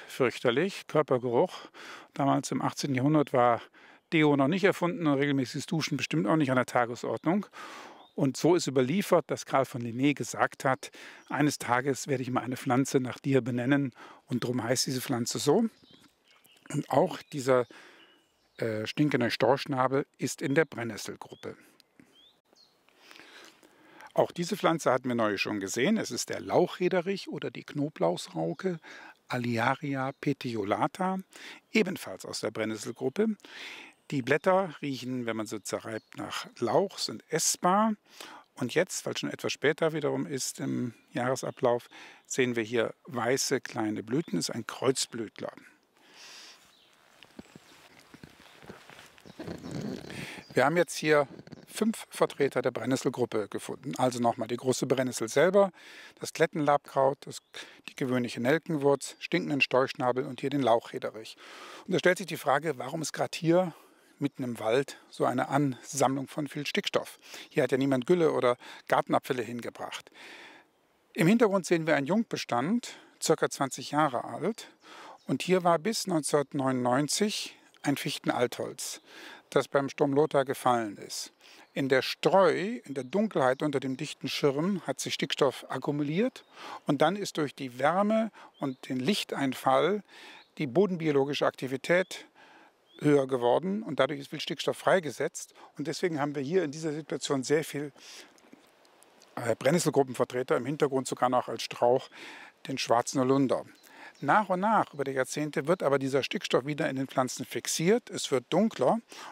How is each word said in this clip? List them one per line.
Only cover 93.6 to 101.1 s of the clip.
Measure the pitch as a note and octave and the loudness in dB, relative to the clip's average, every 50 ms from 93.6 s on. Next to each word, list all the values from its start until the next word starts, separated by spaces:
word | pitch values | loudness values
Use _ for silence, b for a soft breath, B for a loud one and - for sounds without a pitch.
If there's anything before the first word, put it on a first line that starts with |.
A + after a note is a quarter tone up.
| D3 F#3+ G3 G#3+ A3+ | 2 0 -4 -4 -4
und | - D3 - | -4 0 2
dadurch | C3+ C3 D3+ C#3 | 2 2 2 -4
ist | C#3 - | -8 -10
viel | - D3+ | -10 -10
Stickstoff | - - E3 - - - C3 | -6 -6 -6 -6 -2 -4 -2
freigesetzt. | - - - D3+ F#3+ E3+ D3 A2+ - C3+ E3+ - - - - - B B B B | 0 2 4 4 4 2 -2 -6 -4 -4 -4 -4 -8 -14 -14 -18 B B B B
Und | - C#3+ | -8 -8
deswegen | D3 D3 - - F3+ E3 C#3+ | -6 -6 -2 -2 -2 0 0
haben | C#3 D3+ C#3+ | -2 -2 -2
wir | D3 C3+ | -4 -4
hier | C3 F3 F#3 E3+ | 0 0 0 0
in | D3 C3+ | 0 -4
dieser | D#3+ D#3+ D#3+ D3 | -6 -6 -6 -6
Situation | D#3 D#3 - E3 C#3+ - - D3 C3+ B2+ | -6 -6 -8 -8 -6 -2 -2 -2 0 0
sehr | - D3 D#3+ D3+ | 2 2 0 0
viel, | - - C#3+ D3 D3 - B B B B B B B B B B - - - _ _ _ _ _ _ _ _ - _ _ _ _ _ - | -2 -6 -8 -8 -8 -12 B B B B B B B B B B -20 -20 -20 _ _ _ _ _ _ _ _ -20 _ _ _ _ _ -12
äh, | - B2 A#2 A2+ | -6 -2 -2 -2
Brennnesselgruppenvertreter, | - - C3 D#3 F3 - D#3 C3 C#3 C#3 C3 B2 - B2+ - - B2+ B2+ - D#3+ | 2 2 2 4 4 2 2 2 2 2 2 2 -2 -2 -2 0 -4 0 0 0
im | C#3 A#2+ | 0 0
Hintergrund | C3 D#3 D3 D#3 C#3 C3+ C3+ B2+ | -2 -2 0 0 0 2 0 -2
sogar | - | -2